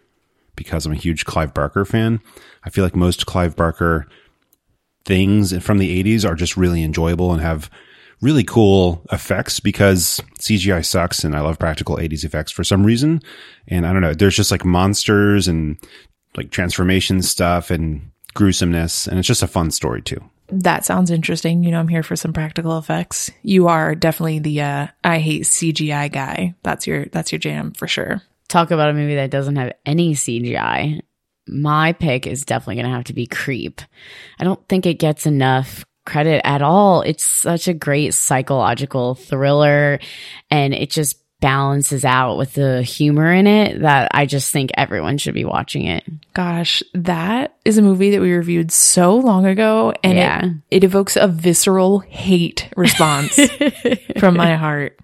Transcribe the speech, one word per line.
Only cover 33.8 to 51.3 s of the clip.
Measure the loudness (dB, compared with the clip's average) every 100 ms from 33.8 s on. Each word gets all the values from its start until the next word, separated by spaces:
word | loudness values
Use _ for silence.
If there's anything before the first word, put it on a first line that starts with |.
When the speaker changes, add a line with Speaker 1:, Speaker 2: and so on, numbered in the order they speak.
| -20 _ -20 -20 -20 -4
Speaker 3:
I |
don't | -2 -2 _
think | 0 0
it | 0
gets | 0 0 0
enough | 2 2 2 -2 -10 -20 _ -6
credit | -2 2 2 0
at | 0
all. | 2 4 6 4
It's | 2 -2
such | -2 -2 -2 -2 -2
a |
great | -4 -2 0 0
psychological | -2 0 -2 0 0 0 0 -4 -4 -4 -4
thriller, | -6 -2 2 4 4 4 2 0 -6 -16 -18 -20 _
and | 0 0
it | -2 -4
just | -4 -4 -6 _ _
balances | 0 2 0 0 -2 0 2
out | 2 2 0
with | -4
the | 0 0 0
humor | -4 0 2 4 4
in | 4 6
it | 4 2 0
that | 2 2 2
I | 0 0
just | -2 -2
think | -2 -2 -2
everyone | -2 -2 -2 -2
should | -4
be | -4 -4
watching | -4 -4 -6 -4
it. | -4 -8 -16 -10
Speaker 2:
Gosh, | -6 -4 -2 -2 -4 -4
that | -6 -4 -2 -2 -4 -4 -4 2
is | 6
a |
movie | 6 6 4
that | 4
we | 2
reviewed | 2 0 0 0
so | 2 4 6 6 6
long | 4 4 4
ago, | 2 2 2 0 0
and | 2 4
Speaker 3:
Yeah. | 2 0 -2
Speaker 2:
it, | -4 0 4
it |
evokes | 4 4 0 2
a |
visceral | 2